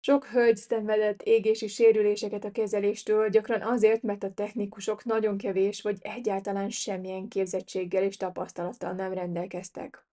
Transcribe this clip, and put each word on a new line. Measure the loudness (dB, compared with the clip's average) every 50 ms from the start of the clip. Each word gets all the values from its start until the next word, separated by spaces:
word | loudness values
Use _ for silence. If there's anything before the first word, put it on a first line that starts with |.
Sok | _ 4 2 2 2
hölgy | 0 2 4 6 6 4
szenvedett | 4 2 -2 -2 -2 0 0 2 2 2 2 0 -2 2
égési | 4 4 4 6 2 0 0 -2 -8
sérüléseket | 0 6 6 6 8 8 4 2 2 0 -2 -6 -6 -6 -8
a | -6
kezeléstől, | -4 -4 -2 0 0 0 0 0 0 -2 -2 0 2 2 2 4
gyakran | 4 2 2 4 -4 -2 0
azért, | 0 0 6 6 6 6 4 0
mert | -2 -4 -4 -6
a | -8 -6
technikusok | -6 -8 -6 -4 -6 -6 -6 -8 -8 -6 -6 -6 -4 -2
nagyon | -2 -2 0 0 0 -2 -2
kevés | -4 -2 0 2 0 0 0 -2 -4
vagy | -4 -4 -4
egyáltalán | _ -10 -10 -4 -4 -2 -2 -2 -4 -4 -4 -2 -4 -4
semmilyen | -4 -6 -6 -4 -6 -6 -6 -8 -8 -8 -8 -6
képzettséggel | -2 -2 -2 -2 -2 -6 -6 -4 -6 -6 -6 -2 0 0 0
és | 0 -2
tapasztalattal | -4 -8 -6 -6 -6 -8 -8 -8 -8 -8 -8 -8 -8 -8 -8 -6
nem | -6 -6 -6 -4
rendelkeztek. | -4 -4 -4 -4 -6 -6 -6 -8 -10 -10 -10 _ -12 -12 -12 -14 -20 _ _